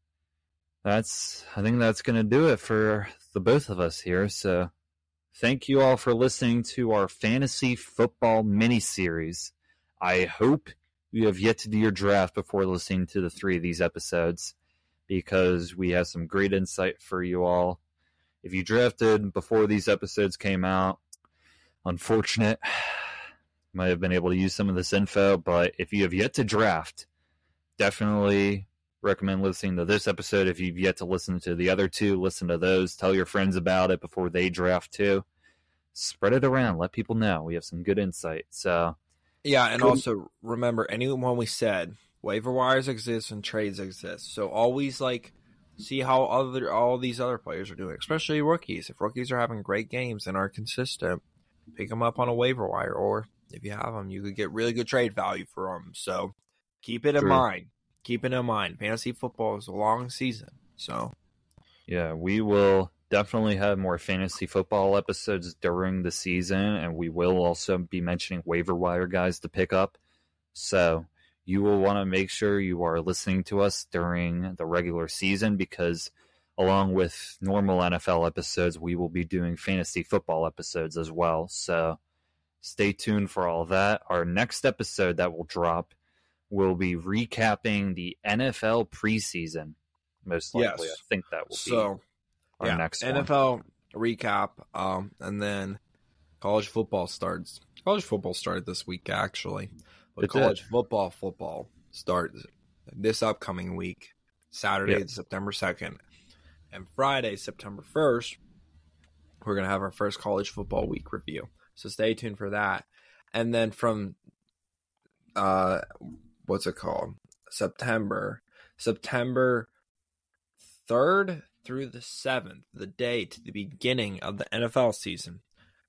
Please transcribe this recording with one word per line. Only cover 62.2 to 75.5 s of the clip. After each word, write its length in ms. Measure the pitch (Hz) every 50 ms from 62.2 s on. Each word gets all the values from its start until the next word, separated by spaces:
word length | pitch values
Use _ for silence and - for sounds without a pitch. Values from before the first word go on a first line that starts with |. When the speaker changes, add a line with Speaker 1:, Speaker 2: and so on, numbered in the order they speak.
| 85 92 101 110
Speaker 1:
will 520 | 110 104 101 101 101 98 95 95 92 87 - _ _ -
definitely 460 | - 101 104 - - 113 110 107 104
have 220 | 95 101 104 101 95
more 200 | 95 92 87 85
fantasy 480 | - - 95 92 95 92 - - 95
football 500 | 87 - 98 92 - 110 101 95 98 98
episodes 580 | 101 95 - 101 - - - 101 92 85 87 82
during 480 | _ - 90 87 90 92 92 92 92 90
the 80 | 87
season, 500 | 85 - - 92 90 90 87 90 95 95
and 340 | 98 104 107 98 78 85 82
we 120 | 80 87 82
will 260 | 78 87 87 90 92 90 87
also 320 | 87 85 - - - 95
be 240 | 90 90 - - 92
mentioning 420 | 85 87 87 87 - - 92 87 82
waiver 280 | 85 85 87 85 90 90
wire 320 | 87 90 87 87 90 92
guys 340 | 87 92 92 90 92 90 -
to 80 | - 85
pick 220 | - - 92 - -
up. 260 | 92 95 - - _ _ _ _ _ _ _ _ _ _ _ _
So 520 | - - - - 95 87 85 82 80 82 - _ _ _ _ _ _ _
you 160 | - 92 98
will 180 | 101 104 104 98
wanna 260 | 95 98 101 101 98
make 240 | 95 92 95 95 92
sure 280 | - - 107 104 101 101
you 220 | 98 92 90 85 87
are 160 | 85 82 85 80
listening 420 | 87 90 - - 101 92 95 90
to 160 | - 101 101
us 240 | 98 101 - - -
during 720 | - - 90 87 87 87 87 87 85 85 87 90 95 92
the 100 | 90 85
regular 420 | 82 85 87 87 87 85 85 82 78
season, 480 | - - 98 95 98 95 110 107